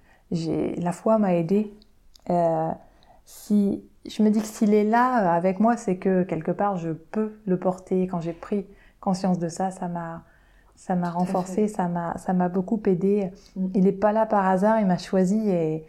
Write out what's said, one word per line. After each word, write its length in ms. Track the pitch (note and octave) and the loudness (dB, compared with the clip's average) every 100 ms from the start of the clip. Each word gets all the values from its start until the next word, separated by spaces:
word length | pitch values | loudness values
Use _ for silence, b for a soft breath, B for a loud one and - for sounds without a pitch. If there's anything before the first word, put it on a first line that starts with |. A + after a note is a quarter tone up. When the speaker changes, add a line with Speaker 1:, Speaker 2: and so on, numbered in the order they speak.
| b b - | b b -6
Speaker 1:
j'ai, 440 | E3+ D#3+ D3+ - - | -4 -2 -2 -2 -4
la 160 | F3 | -4
foi 240 | F3 A3 A3 | -2 2 2
m'a 160 | G3 | 4
aidée. 380 | F3 D#3+ G3+ G#3 - _ _ - - - | 2 2 0 0 -8 _ _ -20 -12 -2
Euh, 420 | F3 E3 D#3+ D#3+ - b b b b | 2 2 0 -2 -6 b b b b
si, 580 | - - - G#3 G3+ - - _ - | -20 -12 0 2 2 -2 -8 _ -8
je 160 | - | 0
me 60 | G#3+ | 2
dis 100 | G#3+ | 2
que 60 | G#3+ | -2
s'il 280 | - G#3 | 0 2
est 100 | G#3+ | 4
là, 400 | G#3 A#3 B3+ B3 | 4 2 2 2
euh, 120 | F3+ E3+ | 2 2
avec 240 | F#3 F#3 | 2 2
moi, 180 | A3 A3 | 2 2
c'est 180 | - F#3 | -2 -2
que 260 | F#3+ F#3 | 0 0
quelque 260 | F3+ D#3+ D#3+ | 0 -2 -4
part, 240 | F3 G3+ F#3 | -2 -2 -2
je 140 | E3 | -6
peux 420 | D#3+ - G#3+ G#3+ G#3+ G3 | -8 -8 -6 -6 -6 -4
le 120 | F3+ | -2
porter. 480 | F#3 F#3 - F#3 F#3 | -2 -4 -2 -2 -2
Quand 140 | F3 | -4
j'ai 140 | E3 | -6
pris 320 | E3 - G#3 F#3 b b _ | -8 -6 -6 -6 b b _
conscience 380 | G3 F#3 F#3 E3+ | -4 -2 0 0
de 100 | E3 | -2
ça, 220 | E3 F#3+ | -4 -4
ça 180 | F#3 F3+ | -4 -8
m'a, 340 | E3+ E3 E3 b b b b b _ | -6 -8 -12 b b b b b _
ça 180 | - F3+ | -4 -2
m'a 120 | F3 | 0
Speaker 2:
Tout 80 | E3+ | -2
à 20 | |
Speaker 1:
renforcée, 480 | F3+ F#3+ F#3 F#3 G#3+ | 0 -2 -2 0 0
Speaker 2:
fait. 20 | |
Speaker 1:
ça 200 | G#3+ F3 | 0 -4
m'a, 280 | F3 E3+ - | -4 -6 -6
ça 140 | - | -2
m'a 140 | F#3 F3+ | 0 2
beaucoup 320 | F#3 F#3 A3 G3+ | 0 -2 0 0
aidée. 440 | F3 F#3+ G#3 F#3 B B F#3+ | 2 2 2 -2 B B -6
Speaker 2:
Mm. 100 | F#3 | -2
Speaker 1:
Il 120 | F#3 F#3+ | 2 2
est 60 | |
pas 200 | F#3+ G#3 | 4 2
là 140 | A3 A3 | 2 2
par 200 | G#3 F#3+ | 2 2
hasard, 340 | F#3 G#3+ A3+ | 4 4 4
il 60 | F#3+ | 2
m'a 120 | F3 | 0
choisie 500 | - F#3+ F#3 A3 G#3 | 0 2 2 2 0
et, 360 | F3 D#3+ D#3 | 0 0 -2